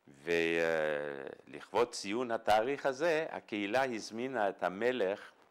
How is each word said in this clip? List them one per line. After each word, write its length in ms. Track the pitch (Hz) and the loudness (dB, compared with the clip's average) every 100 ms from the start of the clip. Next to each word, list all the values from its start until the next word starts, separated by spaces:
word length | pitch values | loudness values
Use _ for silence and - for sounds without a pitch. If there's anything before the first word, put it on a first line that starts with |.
| - | -20
ולכבוד 1800 | 69 73 85 82 82 82 80 76 73 73 69 67 - - 69 - 101 120 | -12 0 2 4 4 2 2 0 -2 -4 -6 -10 -12 -16 -16 -4 0 0
ציון 380 | - 98 110 123 | 0 -4 -4 -2
התאריך 560 | 113 - 107 120 139 143 | -2 4 4 4 0 -2
הזה, 400 | 131 170 156 160 | 0 0 0 -2
הקהילה 540 | 92 - 104 101 120 | -8 -6 -4 0 2
הזמינה 640 | 135 110 - 110 131 123 101 | 0 -2 -6 -6 -4 0 0
את 140 | - | 0
המלך, 720 | 87 95 120 127 92 101 - - - | -2 0 0 2 0 0 -6 -20 -20